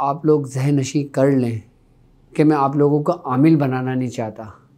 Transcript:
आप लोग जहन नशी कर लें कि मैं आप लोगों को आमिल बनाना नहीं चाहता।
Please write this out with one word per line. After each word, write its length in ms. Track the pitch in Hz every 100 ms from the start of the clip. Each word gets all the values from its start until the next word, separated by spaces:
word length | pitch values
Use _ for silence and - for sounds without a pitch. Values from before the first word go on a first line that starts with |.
आप 260 | 139 143 156
लोग 220 | 151 135
जहन 300 | 131 143 143
नशी 220 | 131 156 143
कर 240 | - 135
लें 320 | 135 117 113 - _ _ _ _ _ _
कि 120 | -
मैं 120 | 151 151
आप 200 | 139 147
लोगों 260 | 143 147
को 100 | 151
आमिल 440 | 170 135 127 156 160
बनाना 380 | 139 131 127
नहीं 140 | 127 127
चाहता। 420 | 113 110 104 104 - _